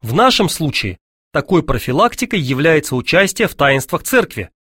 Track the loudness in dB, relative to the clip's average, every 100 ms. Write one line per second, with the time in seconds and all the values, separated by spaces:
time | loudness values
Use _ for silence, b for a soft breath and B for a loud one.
0 | -2 2 2 4 0 0 -4 -4 -6 -10
1 | _ _ _ -6 0 0 2 -4 -2 0
2 | 0 0 -4 -2 -2 0 2 2 2 -4
3 | 0 2 2 0 -4 0 0 0 -2 -6
4 | 0 0 0 -6 -12 _